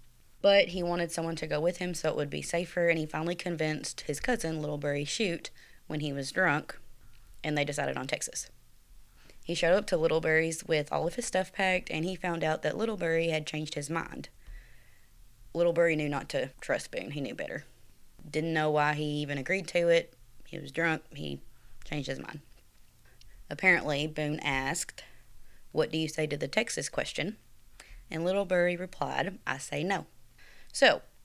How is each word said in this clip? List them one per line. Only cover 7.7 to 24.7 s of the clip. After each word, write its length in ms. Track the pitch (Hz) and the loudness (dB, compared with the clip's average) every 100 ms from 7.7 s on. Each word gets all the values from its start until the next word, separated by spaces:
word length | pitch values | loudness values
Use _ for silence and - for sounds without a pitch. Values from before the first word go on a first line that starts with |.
| 143 139 135 | 0 -2 -2
on 80 | 131 | -2
Texas. 420 | - - - - - - - - - - - - - | -4 -4 -8 -10 -14 -20 -20 -20 -20 -20 -20 -20 -12
He 120 | - 170 | -6 2
showed 200 | 165 190 | 6 6
up 120 | 208 | 4
to 100 | 170 | 2
Little 240 | 160 160 | 4 4
Burry's 420 | 160 160 160 160 | 4 4 4 0
with 260 | - 156 143 | 0 0 2
all 140 | 147 160 | 0 0
of 80 | 208 | -2
his 100 | - | -2
stuff 260 | 185 185 | 0 0
packed, 380 | - 190 185 - | 0 2 2 0
and 140 | 156 170 | -2 -2
he 100 | 185 | -2
found 280 | 180 170 160 | -4 0 0
out 160 | 156 | 0
that 160 | 156 - | 0 0
Little 180 | 226 202 | -2 0
Burry 300 | 170 165 165 | 0 2 2
had 160 | 156 151 | 0 -2
changed 260 | 156 151 - | -4 -4 -6
his 140 | 143 | -4
mind. 400 | 165 - - 151 - - - - - - - - - - - - | -4 -4 -8 -12 -14 -16 -16 -16 -20 -20 -20 -20 -20 -20 -20 -6
Little 200 | 165 170 | 2 4
Burry 220 | 165 170 156 | 6 4 4
knew 120 | 147 | 0
not 200 | 143 - | -2 -2
to 220 | 139 139 - | -2 -2 -4
trust 300 | - 127 - | -2 -2 -2
Boone. 200 | 104 92 | -8 -6
He 100 | 147 | -6
knew 120 | 127 - | -6 -6
better. 300 | 76 139 - - - - - - 151 | -6 -8 -10 -20 -20 -20 -20 -18 -6
Didn't 240 | 156 160 | -2 0
know 160 | 160 156 | 2 4
why 220 | 151 147 | 4 4
he 100 | 151 151 | 2 0
even 320 | 147 147 143 | -2 -2 -4
agreed 300 | - 190 165 | 0 -2 0
to 180 | 175 170 | 4 6
it. 260 | 170 - - - - - | 6 4 -6 -20 -18 -12
He 100 | - | -10
was 120 | 139 | -8
drunk. 320 | - 165 156 - | 0 0 0 -4
He 260 | 139 147 139 - - - - - | -8 -6 -8 -10 -18 -14 -12 -6
changed 240 | 151 143 | -4 -4
his 100 | 135 | -6
mind. 220 | - 147 - - - - - - - - - - - | -8 -12 -16 -20 -20 -20 -20 -20 -20 -20 -18 -16 -10
Apparently, 580 | 156 190 170 131 143 151 | 2 4 4 4 0 0
Boone 320 | 151 151 147 | -2 -2 -2
asked, 600 | 147 135 135 | 0 0 0